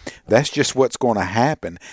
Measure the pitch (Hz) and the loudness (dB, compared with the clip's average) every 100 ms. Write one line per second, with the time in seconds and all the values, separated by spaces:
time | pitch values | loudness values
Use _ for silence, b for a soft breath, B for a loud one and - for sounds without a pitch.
0 | B B - 113 143 147 143 127 131 - | B B 0 2 2 -2 -2 0 0 0
1 | 127 104 92 104 135 156 87 87 B | -2 0 -2 0 0 -2 -8 -14 B